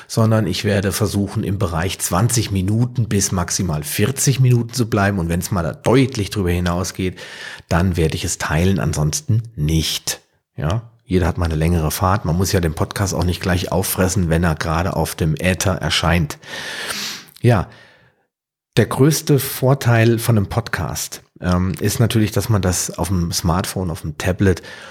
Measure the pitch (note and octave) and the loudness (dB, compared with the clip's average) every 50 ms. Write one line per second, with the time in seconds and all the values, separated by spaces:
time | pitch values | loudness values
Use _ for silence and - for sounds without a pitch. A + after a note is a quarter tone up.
0 | - - - - A2+ A2 A2 A2 G#2+ D#2 G2 - - G#2 G2+ G2 F#2+ G2 F2 - | -14 -4 0 2 2 4 4 2 2 0 -2 -2 0 0 0 2 0 0 0 0
1 | G#2+ F#2+ E2 G2+ G2+ F#2 - A2+ - D2 G2+ F#2+ G#2+ F2 F2 D#2+ F2 F#2+ - - | -2 0 0 -2 -2 -2 -2 -4 -2 -2 -2 -2 -2 -2 0 -2 -2 -2 -4 -4
2 | - - F2 F2 A2+ A#2 - A#2 G2 - G2+ G2 F2+ G2 G#2+ A2+ B2 B2 B2 - | -4 -2 0 2 2 2 2 0 0 0 0 0 0 0 2 0 0 0 0 -2
3 | A2 G#2+ G#2+ G2 - - G#2 F2+ F2 - - - G2 F2 D#2 D2+ D2 - - - | -2 0 0 0 0 0 -2 -2 -2 -2 -2 -2 -2 -2 -2 -2 -4 -4 -2 0
4 | G#2 A#2 C3 - - C#3+ B2+ G#2+ C3 B2 B2 A#2+ A#2 A2+ - - A#2 G#2+ A#2 G#2 | 0 0 0 0 0 0 2 4 4 4 4 4 2 -2 -2 -4 -2 0 2 2
5 | G2 G2 G#2 G2 E2 E2 E2+ F2 F2+ - G#2+ F2+ E2 D2+ - - - - A#2 C3+ | 2 2 2 0 0 0 -2 -2 -2 -2 -2 -2 -2 -2 -6 -2 2 4 4 4
6 | C3+ A2+ - A2 G2 - - G#2+ F#2+ F2 F2 F2+ F2 F2 F2 F2 F#2+ - - - | 4 2 0 -4 -6 -4 -2 -2 0 0 0 2 0 0 0 -2 -2 -4 -4 -4
7 | F#2+ F#2 F2+ - - - - - - - - - - _ F#2 E2 F2+ F#2+ E2+ F2+ | -4 -4 -4 -8 -16 -16 -16 -16 -16 -16 -16 -18 -6 _ 0 2 2 2 2 2
8 | D#2 D#2 - F2 - F2 - - - - D2+ D#2+ F2+ F#2+ G2 - - D#2 D#2 - | 2 0 0 -2 -4 -6 -6 -6 -4 -2 0 2 2 2 2 2 0 -2 0 0
9 | D2+ D2+ - - - - G#2+ A2+ - - - - D2 D2+ D#2+ D#2+ D2+ - - - | 0 0 -2 -4 -2 0 0 0 0 -4 -6 -4 -2 0 2 2 0 0 -4 -6
10 | - - - - _ _ _ _ _ _ _ - - D#2 F#2+ A#2 - - _ _ | -6 -6 -8 -8 _ _ _ _ _ _ _ -6 -4 -2 -2 -2 -4 -8 _ _
11 | _ - F2+ F2+ E2 E2 D#2+ - F2 D#2+ D#2+ D#2 D#2 E2 F2 E2+ - D3+ - - | _ 0 0 2 2 2 0 0 -2 0 0 2 2 2 2 2 2 0 -2 0
12 | G2+ F#2 F#2+ G#2+ - - D#3+ F3 G2 - - F#2 E2+ D#2+ D2+ - G2+ - - - | 0 2 2 0 0 0 0 0 0 0 0 0 0 0 -2 -2 -4 -4 -2 -4
13 | G2+ F#2 - - E2 F2+ F2 - - F#2+ F2+ F2 F#2 - - F2+ F#2+ - - - | -2 -2 0 0 0 0 -2 -2 -2 -2 0 0 0 -2 -2 -2 -2 -2 0 0
14 | F#2 F2+ - G#2+ F2+ D#2+ D#2+ E2 F2 E2+ D#2 D2+ - E2 D#2 E2 F2 F#2 - - | 0 2 2 0 2 2 2 2 2 2 0 0 -2 -2 -2 0 0 -2 0 -2
15 | D#2+ - - - F2+ D#2 D2+ - - F#2 F#2 - - G2 F#2 - - D#2+ - - | -2 -2 -2 -2 0 0 0 0 0 0 0 0 0 -2 0 0 -2 -2 -2 0
16 | - E2 E2+ F2 D#2 D2 - - - - - - - - - - - - - - | 2 2 2 2 2 0 -4 -12 -14 -14 -14 -12 -12 -10 -10 -10 -8 -8 -8 -8
17 | - - - - - - _ - - A#2+ A#2+ F#2 D#2+ - - - - - _ _ | -8 -10 -10 -12 -16 -20 _ 0 2 4 4 4 2 -2 -10 -20 -20 -20 _ _
18 | _ _ _ _ _ _ _ _ _ _ _ _ _ _ _ B2+ G#2+ G2+ - - | _ _ _ _ _ _ _ _ _ _ _ _ _ _ _ 2 2 2 4 4
19 | C3 D#3 D3+ - - - D3 C3 - - - - C3 B2+ C#3 - - A#2+ A#2+ A2+ | 4 4 4 0 0 2 2 2 2 -2 -4 0 2 2 2 2 2 2 4 4
20 | A2+ A#2 A#2 A2+ A2+ - A2+ G#2+ G2 - - A#2 A2 - - - E2 A#1 - - | 6 4 4 2 2 2 2 2 2 0 -2 -4 -4 -4 -6 -4 -4 -4 -4 -8
21 | - - - - - _ _ - - F2 F2+ F2+ F2+ F#2+ - - - G#2 - - | -8 -10 -12 -16 -18 _ _ -6 -2 0 2 2 2 0 -2 -2 -2 -2 2 2
22 | A#2+ G#2+ - A2+ G#2+ G2 - G#2 F#2+ - A2 G2+ F2+ F#2 F2 - - - - - | 0 2 4 2 2 2 0 -2 0 2 0 2 2 0 0 0 -4 -6 -4 -6
23 | F2+ - F#2+ F2+ E2+ E2 - - - F2 D#2+ F2+ G#2 - - G2+ F#2 F2 D#2+ - | -4 -2 0 0 0 0 -2 -2 0 0 0 0 -2 -4 -4 -4 -4 -4 -6 -6
24 | - D#2 D2 - - G2 F2+ - G2+ F#2+ F2+ - - - - - - - | -8 -10 -8 -4 -2 -2 0 2 2 2 2 2 -4 -14 -18 -18 -18 -20